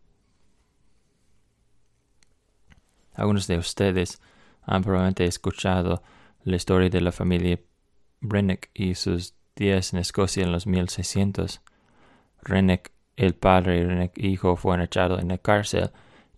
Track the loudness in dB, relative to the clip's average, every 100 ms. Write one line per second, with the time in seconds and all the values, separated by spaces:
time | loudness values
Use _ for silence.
0 | _ _ _ _ _ _ _ _ _ _
1 | _ _ _ _ _ _ _ _ _ _
2 | _ _ _ _ _ _ _ -20 _ _
3 | _ -4 0 0 0 -2 -2 0 0 2
4 | -2 -6 _ _ -20 _ -2 -2 2 2
5 | 2 2 0 0 -6 -4 -2 0 0 -2
6 | -6 -20 -20 _ -4 -2 2 4 4 2
7 | 0 0 0 0 0 -2 -4 _ _ _
8 | _ _ -4 0 0 -2 -6 -6 -4 -2
9 | -2 -2 -4 -16 _ -4 0 0 0 -4
10 | -4 -2 -2 0 -2 -2 0 -2 -2 -6
11 | -4 -2 -2 -2 -6 -8 _ _ _ _
12 | _ _ _ _ -2 2 4 2 -2 _
13 | _ -2 0 2 4 4 4 0 0 0
14 | -2 -4 -4 0 0 0 0 0 -2 0
15 | 0 0 -2 -4 0 0 2 -2 -2 -6
16 | -20 -20 _